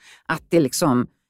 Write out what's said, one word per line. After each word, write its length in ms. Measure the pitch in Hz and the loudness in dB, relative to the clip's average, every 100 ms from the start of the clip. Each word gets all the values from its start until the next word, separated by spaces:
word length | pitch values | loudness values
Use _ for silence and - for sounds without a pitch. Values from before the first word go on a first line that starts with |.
| - - - | -20 -16 -8
Att 160 | 156 - | -8 0
det 120 | 170 | 0
liksom 460 | 131 - 160 123 - _ | 0 0 0 0 -2 _